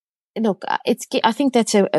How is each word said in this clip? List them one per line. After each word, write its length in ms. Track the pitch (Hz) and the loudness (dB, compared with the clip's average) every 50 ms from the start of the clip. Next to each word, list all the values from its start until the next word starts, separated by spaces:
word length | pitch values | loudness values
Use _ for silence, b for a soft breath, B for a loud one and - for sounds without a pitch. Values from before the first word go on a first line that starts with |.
| _ _ _ _ _ _ _ 208 | _ _ _ _ _ _ _ -4
look, 260 | 220 220 185 190 - - | -2 -2 -2 -2 -4 -6
uh, 100 | - - - | -6 -4 -2
it's, 220 | - 240 - - - - 262 - | -2 -4 -4 -4 -6 -4 0 0
I 80 | 226 | 0
think 220 | 226 - 294 277 254 | 0 0 -2 0 2
that's 200 | 240 220 - - | 0 0 2 2
a, 160 | 208 196 - - | 2 2 2 0